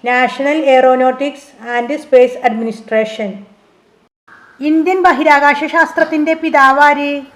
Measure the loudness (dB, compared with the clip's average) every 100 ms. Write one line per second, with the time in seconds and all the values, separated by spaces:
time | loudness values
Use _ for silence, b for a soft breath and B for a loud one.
0 | -2 0 -2 -2 -4 -2 2 4 4 2
1 | 0 -2 -8 -10 -20 _ -8 -6 -6 -8
2 | 2 2 2 0 -4 -4 -8 -10 -4 -4
3 | -4 -6 -10 -12 -20 _ _ _ _ _
4 | _ _ _ -20 _ _ -2 0 0 2
5 | 2 2 2 4 2 0 -2 0 0 0
6 | -2 -2 -2 -2 0 4 4 4 2 2
7 | -4 -6 -10